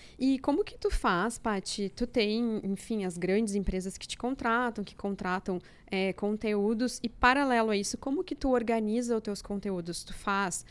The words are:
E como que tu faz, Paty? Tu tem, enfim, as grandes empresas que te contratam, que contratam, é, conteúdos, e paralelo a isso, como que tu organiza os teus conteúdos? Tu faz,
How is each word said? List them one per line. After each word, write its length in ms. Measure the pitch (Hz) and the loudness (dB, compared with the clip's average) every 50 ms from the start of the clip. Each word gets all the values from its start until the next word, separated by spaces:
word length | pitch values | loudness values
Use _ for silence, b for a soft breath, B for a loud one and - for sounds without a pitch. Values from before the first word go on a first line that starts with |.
| b b b b | b b b b
E 160 | 254 269 269 262 | 2 2 2 2
como 240 | - 294 285 381 415 | 2 2 2 2 2
que 120 | - - | -2 -2
tu 140 | - - 403 | -2 -2 0
faz, 480 | - - - 370 370 349 202 240 - - | 2 2 4 4 4 4 2 0 -2 -2
Paty? 520 | - 226 208 190 - - - 208 202 185 | -2 -2 -2 -2 -2 -4 -4 -2 -2 -4
Tu 140 | - - 247 | -2 -4 -4
tem, 560 | 240 - 247 208 208 214 233 240 226 214 208 - | 0 2 2 2 4 2 0 0 0 -2 -2 -2
enfim, 400 | 196 196 - - - 226 208 190 | -2 -4 -4 -4 -4 -2 -2 -2
as 120 | 185 170 | -2 -4
grandes 380 | 175 180 190 190 220 226 202 202 | -2 0 2 2 2 2 2 0
empresas 420 | 208 190 - 185 185 180 190 - | 0 0 0 -2 -2 -4 -6 -8
que 100 | - - | -10 -10
te 120 | - - - | -10 -8 -4
contratam, 640 | 240 247 269 - - 226 226 240 254 233 226 214 | -4 -4 -2 -2 0 2 2 2 2 0 -2 -4
que 140 | 190 - - | -8 -10 -10
contratam, 640 | - - 202 196 - - 180 180 190 - 202 180 175 b b b b b b | -8 -6 -6 -4 -4 -4 -4 -4 -2 -2 -4 -4 -4 b b b b b b
é, 240 | 196 190 190 190 | -2 0 0 0
conteúdos, 840 | 185 - 208 208 214 214 - 214 208 202 202 214 233 220 254 247 - - - | 0 0 -2 -2 -2 0 0 0 2 2 2 2 2 2 0 -2 -2 -4 -6
e 40 | 226 | -6
paralelo 640 | - - 247 247 262 285 285 262 247 233 226 220 | 0 4 6 6 6 6 4 4 4 4 4 4
a 60 | 214 | 2
isso, 200 | 202 202 - - | 0 0 -2 -4
como 280 | - - 277 269 370 359 | -4 -4 -2 -2 -2 -2
que 100 | - 294 | -4 -4
tu 160 | - - 262 | -2 2 2
organiza 600 | 247 247 233 226 226 226 214 208 220 247 240 233 233 | 2 2 4 2 2 2 2 2 0 0 0 0 0
os 80 | 220 | -2
teus 180 | 220 214 202 - | -2 -4 -6 -6
conteúdos? 640 | - - 202 196 196 202 190 175 170 175 170 - | -6 -6 -6 -4 -2 -2 -4 -4 -4 -6 -6 -8
Tu 100 | - - | -8 -10
faz, 540 | - - - 208 196 196 202 175 - - - b | -10 -6 -4 -2 0 0 0 -2 -4 -6 -10 b